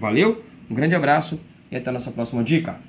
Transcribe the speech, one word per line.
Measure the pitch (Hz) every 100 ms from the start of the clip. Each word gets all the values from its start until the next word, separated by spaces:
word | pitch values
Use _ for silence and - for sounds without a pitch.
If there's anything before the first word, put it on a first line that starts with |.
Valeu? | 107 113 208 226 - - -
Um | -
grande | 151 175
abraço | 143 151 151 160 - - -
e | 127
até | 123
a |
nossa | 123 120
próxima | 117 117 123
dica. | 113 160 170 -